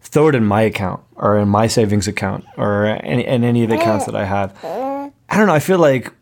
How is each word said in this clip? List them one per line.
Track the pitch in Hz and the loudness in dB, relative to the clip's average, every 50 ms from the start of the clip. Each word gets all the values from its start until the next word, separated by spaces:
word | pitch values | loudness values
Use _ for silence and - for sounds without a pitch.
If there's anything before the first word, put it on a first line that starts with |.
| _ | _
throw | - - 151 147 160 | -2 0 2 4 4
it | 143 | 4
in | 127 110 | 2 2
my | 104 101 107 113 | 2 2 2 2
account | 107 95 - 101 92 95 - - _ _ | 2 0 -2 -6 -6 -6 -8 -12 _ _
or | - - 110 101 104 | -4 0 0 2 2
in | 104 101 | 2 2
my | 101 104 113 | 2 2 2
savings | 113 113 - 113 104 101 104 98 | 2 2 0 0 2 2 0 -2
account | 107 98 - - 98 98 101 - - - | -2 -6 -4 -6 -6 -6 -8 -12 -14 -8
or | - - 104 104 101 104 | -6 -4 -2 0 0 0
in, | 107 107 - - - 147 123 | -2 -2 -4 -6 -4 -4 -4
in | 120 - 139 123 117 | -2 -2 -2 0 0
any | 120 120 120 117 | 2 2 2 2
of | 107 | 2
the | 113 | 0
accounts | 107 110 113 107 104 - | 0 2 0 0 0 -2
that | 110 110 | -4 -4
I | 107 104 | -4 -4
have. | 95 98 101 101 95 - - - | -2 -2 -2 -4 -4 -6 -12 -12
I | - 165 214 262 269 277 277 277 285 - _ _ _ - 190 | -10 -8 -8 -6 -6 -8 -8 -10 -12 -16 _ _ _ 0 2
don't | 220 | 2
know, | 208 160 | 4 4
I | 151 | 2
feel | 143 - 190 180 | 2 2 2 4
like | 170 147 135 127 - - - _ | 4 4 4 2 -2 -8 -16 _